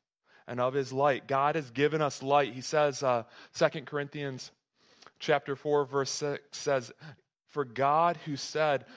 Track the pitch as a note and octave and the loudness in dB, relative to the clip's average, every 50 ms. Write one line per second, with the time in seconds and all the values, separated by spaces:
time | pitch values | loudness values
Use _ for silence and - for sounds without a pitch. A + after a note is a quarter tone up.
0 | _ _ _ _ _ _ _ - _ - B2 B2 B2 C3 C3+ C#3+ C3+ A#2+ C3 C3 | _ _ _ _ _ _ _ -20 _ -10 -4 0 0 0 0 0 -2 -2 0 2
1 | C#3 D3 C3 A2+ - A2+ C3+ C3+ C#3 D3 D#3 E3 C#3+ A#2+ A2+ C3 C#3+ D3 D3 D#3 | 2 4 2 2 -2 -2 0 2 2 2 0 -2 -4 -4 0 0 2 2 2 2
2 | D3+ C#3 - - C3+ C3+ C#3 D3 C#3+ G#2+ A#2 C3 B2 - D#3+ D3+ D3+ D3 C3 - | 0 0 -2 -4 0 4 4 4 4 2 -2 -8 -8 -2 0 2 2 2 0 0
3 | C#3+ C3 B2 A#2 A2 - - - - - _ - E3+ D3+ - D#3+ B2 - D3+ D3 | 0 0 0 0 -2 -6 -16 -20 -20 -18 _ 0 2 2 2 -2 -10 -8 -6 -6
4 | C#3+ C#3 - D3 C#3+ C#3 C3 B2 - - _ _ _ _ _ _ _ _ _ _ | -6 -6 -8 -8 -8 -8 -8 -10 -14 -16 _ _ _ _ _ _ _ _ _ _
5 | - - _ _ - - D3+ C#3+ - - C#3 - - D3+ D3 D3 C#3+ B2 C3 C#3+ | -20 -20 _ _ 0 2 2 2 2 -4 -8 -6 0 2 2 2 2 2 0 -2
6 | C3+ B2+ - - D3 C#3+ C#3+ - - _ - - - D3+ C#3 C3+ B2+ - - _ | -2 -2 -4 -4 -4 -4 -4 -6 -10 _ -16 -6 -2 0 0 0 -2 -6 -14 _
7 | D3+ D#3 B2+ - _ _ _ _ _ _ - D3 C#3 B2 A2+ B2+ C3+ C#3 D3 D#3+ | -18 -20 -20 -20 _ _ _ _ _ _ -6 -6 -6 -4 0 2 2 4 4 4
8 | E3+ F3 E3 D#3 - D#3+ C#3+ C3 - - - D3+ D#3 D3+ C#3+ - - - - | 4 2 0 -2 -6 -8 -6 -6 -8 -6 -2 0 2 2 2 0 -2 -8 -18